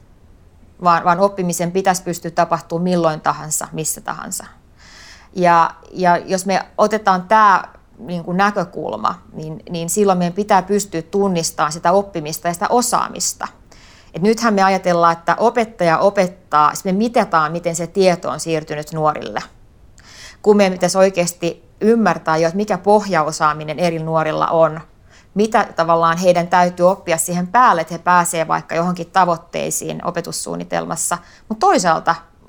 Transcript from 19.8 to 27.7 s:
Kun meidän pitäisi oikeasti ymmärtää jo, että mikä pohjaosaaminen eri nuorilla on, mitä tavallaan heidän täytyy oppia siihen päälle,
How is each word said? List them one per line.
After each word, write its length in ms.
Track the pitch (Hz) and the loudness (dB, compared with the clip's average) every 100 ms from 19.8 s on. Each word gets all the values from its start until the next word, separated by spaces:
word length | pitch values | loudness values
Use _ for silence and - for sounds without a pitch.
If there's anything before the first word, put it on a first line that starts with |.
| - - - - - - | -20 -20 -20 -20 -20 -2
Kun 140 | 208 202 | 2 4
meidän 160 | 190 | 4
pitäisi 260 | 185 180 190 | 2 0 4
oikeasti 680 | 196 190 175 - 165 - _ _ | 2 2 -4 -4 -6 -6 _ _
ymmärtää 560 | 214 233 202 160 - 160 | 2 4 2 0 0 0
jo, 120 | 165 | 0
että 80 | 190 | 0
mikä 220 | 214 180 | -2 -2
pohjaosaaminen 1000 | 196 208 208 170 151 156 156 151 156 143 | 2 2 2 0 -2 0 -2 -2 -6 -2
eri 200 | 175 165 | -2 -2
nuorilla 480 | 160 160 156 156 156 | -2 -2 0 0 0
on, 340 | 165 160 160 - _ _ - _ | 4 2 2 -12 _ _ -20 _
mitä 340 | 190 220 220 - - | -2 0 2 0 -2
tavallaan 420 | 165 165 165 165 | 0 2 2 2
heidän 300 | 185 175 170 | 2 2 2
täytyy 420 | 185 180 180 180 | 2 2 2 2
oppia 280 | 190 - 160 | 2 -2 -4
siihen 280 | - 175 180 | -2 -4 0
päälle, 340 | 226 254 | 4 4